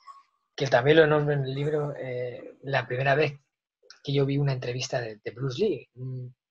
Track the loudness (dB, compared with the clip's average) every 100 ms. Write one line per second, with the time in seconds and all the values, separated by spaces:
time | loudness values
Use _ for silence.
0 | -20 -20 _ _ _ -4 2 4 6 8
1 | 8 6 2 0 -2 -4 -2 -2 -4 -6
2 | -8 -6 -6 -10 -16 -16 -4 -4 -2 -2
3 | 2 2 2 -2 _ _ _ _ -20 -14
4 | -2 0 2 2 0 -2 -4 -6 -4 -4
5 | -6 -10 -12 -8 -6 0 0 -2 -8 -14
6 | -10 -10 -12 -16 _